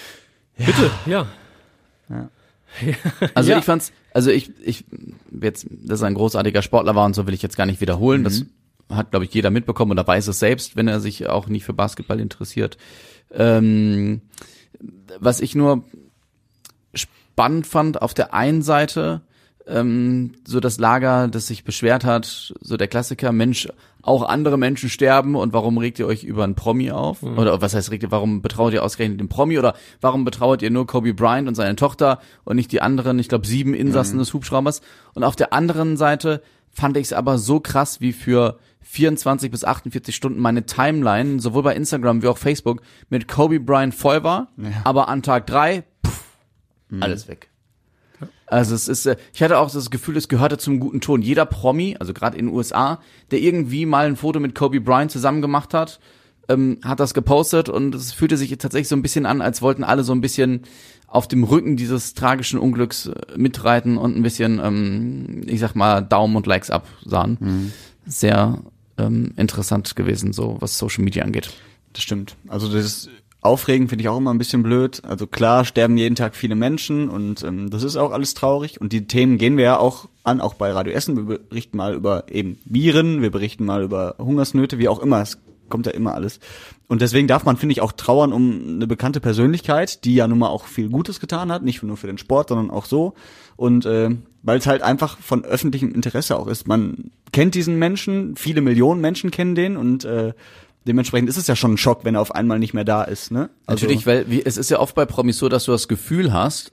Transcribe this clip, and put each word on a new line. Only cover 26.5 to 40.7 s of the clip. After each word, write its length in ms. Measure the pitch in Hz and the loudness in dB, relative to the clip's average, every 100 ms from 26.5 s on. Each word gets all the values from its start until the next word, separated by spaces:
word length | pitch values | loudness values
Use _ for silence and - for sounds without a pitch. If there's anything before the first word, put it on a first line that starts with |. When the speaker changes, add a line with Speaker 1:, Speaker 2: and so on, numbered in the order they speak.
| 98 | -2
Speaker 3:
Promi 340 | 113 120 131 | 0 0 0
auf? 300 | 143 147 - | -2 -4 -4
Speaker 1:
Mhm. 160 | 131 113 | -6 2
Speaker 3:
Oder 240 | 110 92 | 2 2
was 140 | 101 107 | 0 -2
heißt, 160 | 95 | -4
regt 100 | 107 | -6
ihr, 80 | 104 | -2
warum 300 | 107 107 104 | -2 0 -2
betrauert 320 | 110 113 117 | -4 0 0
ihr 100 | 107 | 2
ausgerechnet 360 | 101 - 110 98 | -2 -2 -4 -4
den 100 | 101 | -4
Promi? 300 | - 151 160 | 0 0 2
Oder 160 | 120 - - - | 2 0 -8 -2
warum 240 | 131 131 123 | 0 2 -2
betrauert 380 | 110 123 131 | 0 2 2
ihr 80 | 104 | 0
nur 160 | 123 123 | -2 0
Kobe 260 | 127 117 | -2 0
Bryant 340 | 98 117 127 135 | 2 2 2 -2
und 60 | |
seine 220 | 113 98 104 | -2 -2 0
Tochter 440 | 139 - 143 127 - _ | 0 2 2 0 -4 _
und 120 | - 120 | -4 -2
nicht 160 | 120 | 0
die 100 | - | 0
anderen, 380 | 110 135 127 127 | 0 0 0 0
ich 100 | 120 | 0
glaub, 160 | 120 101 | -2 0
sieben 300 | 123 139 139 | -2 0 0
Insassen 400 | 139 131 101 123 | 0 0 0 -2
Speaker 2:
Mhm. 40 | |
Speaker 3:
des 140 | 123 | -2
Hubschraubers? 480 | 147 - 135 139 151 _ - _ | -4 -4 -2 0 -4 _ -20 _
Und 100 | - | -2
auf 120 | 123 - | -2 0
der 180 | - | 0
anderen 440 | 135 170 160 160 151 | 2 0 0 0 2
Seite 440 | 151 147 160 151 - _ _ | 2 2 0 -2 -6 _ _
fand 260 | - 143 139 | -4 0 0
ich's 160 | 135 | -2
aber 240 | - 123 127 | -2 2 2
so 220 | 107 151 | 2 0
krass, 420 | - 139 139 - | 2 0 0 -2
wie 100 | 127 | -4
für 440 | 117 - 123 117 - _ _ | -4 0 2 2 -2 _ _
vierundzwanzig 680 | - - 156 151 135 135 131 | -10 2 2 2 0 -2 -2
bis 120 | 120 | -6
achtundvierzig 520 | - 131 123 131 - - | -4 -4 -4 -10 -8 -6
Stunden 240 | 135 123 | -4 0
meine 260 | 120 120 | 0 0
Timeline, 760 | 113 | -2